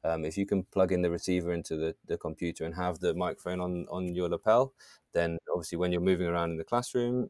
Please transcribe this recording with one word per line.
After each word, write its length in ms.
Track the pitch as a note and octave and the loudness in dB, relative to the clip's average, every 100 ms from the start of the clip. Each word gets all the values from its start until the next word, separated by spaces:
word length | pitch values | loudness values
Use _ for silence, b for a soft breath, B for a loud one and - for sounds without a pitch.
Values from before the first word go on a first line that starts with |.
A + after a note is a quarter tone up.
um, 200 | E2 E2 | 0 0
if 140 | D#2 F#2+ | -2 -2
you 80 | G2 | 0
can 180 | G2 | 0
plug 280 | F2+ G2 F#2 | 0 2 4
in 100 | F2+ | 4
the 80 | F2+ | 2
receiver 420 | E2+ - F2+ E2+ | 0 0 0 0
into 240 | F2 D#2+ D#2+ | -2 -2 -2
the, 200 | D#2+ D#2 - | -2 -4 -6
the 100 | E2+ | -6
computer 460 | D#2+ D#2 E2+ D#2+ | -4 -4 -6 -4
and 120 | E2 E2 | -6 -2
have 240 | F2+ F2+ | -2 0
the 140 | F2+ | -2
microphone 460 | E2 F2+ G2+ F#2 F2+ | 0 -2 -4 -6 -4
on, 260 | F2+ F2+ D#2+ | -2 -4 -6
on 240 | F2+ F#2 F2 | -6 -4 -2
your 140 | F2 | -2
lapel, 440 | F2 - A#2 C3 _ B B _ | 0 4 4 4 _ B B _
then 240 | E2+ E2+ E2+ - | 0 0 -2 -2
obviously 260 | F2 E2+ E2+ | -4 -2 -2
when 140 | F2+ | 0
you're 100 | F2 | 2
moving 260 | F2+ F2+ F2 | 4 2 2
around 240 | E2+ E2+ | 0 0
in 60 | E2 | -4
the 60 | |
classroom, 680 | E2 A#2+ B2 B2 A#2+ B2 | -2 -2 0 -2 0 0